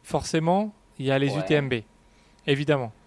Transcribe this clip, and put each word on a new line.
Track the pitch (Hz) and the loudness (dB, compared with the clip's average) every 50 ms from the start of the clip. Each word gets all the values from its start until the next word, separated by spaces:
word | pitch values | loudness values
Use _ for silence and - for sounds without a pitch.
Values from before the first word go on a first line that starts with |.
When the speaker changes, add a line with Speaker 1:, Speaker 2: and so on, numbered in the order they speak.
| _ | _
Speaker 1:
Forcément, | - - 147 - - - 160 160 170 180 196 214 214 - _ _ _ _ - | -4 -4 -4 -2 0 -2 0 2 2 2 0 0 -2 -8 _ _ _ _ -6
il | 135 | -2
y | 131 | 0
a | 135 135 | 2 2
les | 139 139 135 | 2 0 0
Speaker 2:
Ouais. | 147 | -2
Speaker 1:
U | - | 0
T | - 156 | 2 2
M | 147 143 131 | 2 2 0
B. | 127 117 107 - _ _ _ _ _ _ _ _ _ _ _ - | -2 -4 -4 -8 _ _ _ _ _ _ _ _ _ _ _ -2
Évidemment. | 143 139 147 143 151 135 123 110 - _ _ | 0 0 2 0 0 0 0 -6 -10 _ _